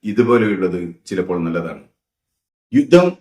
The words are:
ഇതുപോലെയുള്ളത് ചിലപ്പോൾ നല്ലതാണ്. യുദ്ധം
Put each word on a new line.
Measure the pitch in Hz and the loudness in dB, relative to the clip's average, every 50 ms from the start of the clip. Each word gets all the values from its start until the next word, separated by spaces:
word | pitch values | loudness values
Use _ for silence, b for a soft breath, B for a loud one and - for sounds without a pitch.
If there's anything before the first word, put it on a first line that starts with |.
| - | -10
ഇതുപോലെയുള്ളത് | 107 104 120 120 120 120 113 107 104 101 92 92 90 87 87 87 85 85 - _ | -2 -2 0 2 2 2 2 2 0 -2 -2 -2 -4 -4 -6 -8 -10 -14 -18 _
ചിലപ്പോൾ | - 98 92 85 90 90 87 82 | -8 -6 -6 -4 -4 -4 -4 -4
നല്ലതാണ്. | 82 82 85 82 78 73 71 - _ _ _ _ _ _ _ _ _ _ _ _ _ _ _ _ _ 233 | -4 -4 -6 -6 -8 -12 -16 -20 _ _ _ _ _ _ _ _ _ _ _ _ _ _ _ _ _ 0
യുദ്ധം | 269 277 - 175 180 180 180 180 - | 0 4 6 6 6 6 4 0 -2